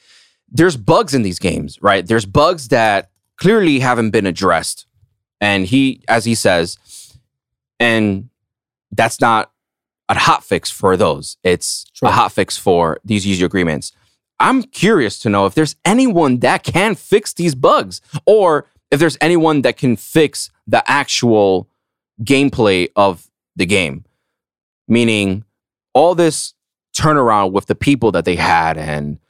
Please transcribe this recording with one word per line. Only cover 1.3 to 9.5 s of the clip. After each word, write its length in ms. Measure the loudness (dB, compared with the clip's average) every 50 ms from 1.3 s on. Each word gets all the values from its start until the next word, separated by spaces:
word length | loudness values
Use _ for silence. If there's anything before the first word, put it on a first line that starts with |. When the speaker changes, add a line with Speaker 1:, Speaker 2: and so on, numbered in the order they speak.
| -4 -4
Speaker 1:
games, 420 | -4 -4 -4 -4 -6 -10 -10 -4
right? 240 | 0 2 2 2 0
There's 200 | 0 -2 -2 -2 -2
bugs 400 | 0 2 2 2 0 -2 -4 -2
that 420 | 0 0 2 2 0 -2 -4 _ _ _ _ _ _ -4
clearly 420 | 0 2 2 2 2 2 0 0
haven't 320 | 0 0 0 0 0 0
been 160 | 0 0 0 -2
addressed. 580 | -2 -2 0 0 0 0 -2 -6 -10 -14 -18 _ _ _ _ _ _ _ _ _ _ _
And 240 | -2 0 0 0 0
he, 380 | 0 0 0 0 0 -2 -6 _ -2
as 180 | -2 0 0
he 100 | -2 -2
says, 420 | 0 0 2 2 2 0 -2 -6 -12 _ _ -20 -20 -20 -20 -20 _ _ _ _ _ _ _ _ _ _ _ _ -2
and 500 | 0 2 2 2 0 0 -2 -4 -8 -14 _ _ _ _ _ _ _ _ _ _ _ _
that's 280 | -2 -2 -2 -2 0 0
not 320 | 0 2 2 0 -2 -4